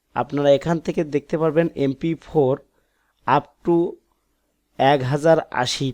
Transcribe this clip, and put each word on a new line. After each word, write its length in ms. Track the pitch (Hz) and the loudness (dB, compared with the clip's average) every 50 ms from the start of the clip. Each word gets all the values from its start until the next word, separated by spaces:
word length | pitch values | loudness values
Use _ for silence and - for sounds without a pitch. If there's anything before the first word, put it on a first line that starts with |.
| _ _ _ | _ _ _
আপনারা 340 | 131 123 - 139 143 143 143 139 139 | -6 -6 -4 -4 0 4 4 4 4
এখান 180 | - 160 170 160 - | 2 -2 -4 -4 -4
থেকে 140 | - 151 - 165 147 139 | -6 -4 -4 -6 -2 -4
দেখতে 220 | 143 - - - 156 | -4 -4 -4 -4 -2
পারবেন 240 | 160 160 147 165 170 165 - - 139 | -2 0 0 0 0 0 -2 -2 -2
এমপি 260 | 139 131 - 165 165 160 156 - | -2 -2 -4 -4 -6 -6 -6 -10
ফোর 280 | - - 156 139 127 139 143 - _ _ _ _ _ _ _ _ _ _ _ _ | -4 0 0 2 2 0 -4 -8 _ _ _ _ _ _ _ _ _ _ _ _
up 200 | - 131 147 - _ _ _ _ | 0 0 0 -2 _ _ _ _
to 120 | 175 170 170 170 - - _ _ _ _ _ _ _ _ _ _ _ _ _ _ _ _ - | 0 0 0 0 -2 -8 _ _ _ _ _ _ _ _ _ _ _ _ _ _ _ _ 0
এক 220 | - 135 147 139 127 123 | 2 2 2 2 0 -2
হাজার 280 | 147 147 147 165 160 160 - - - - | -4 0 4 4 4 4 2 -4 -6 -4
আশি 260 | 127 123 - - 139 131 | -4 -4 -4 -4 -6 -6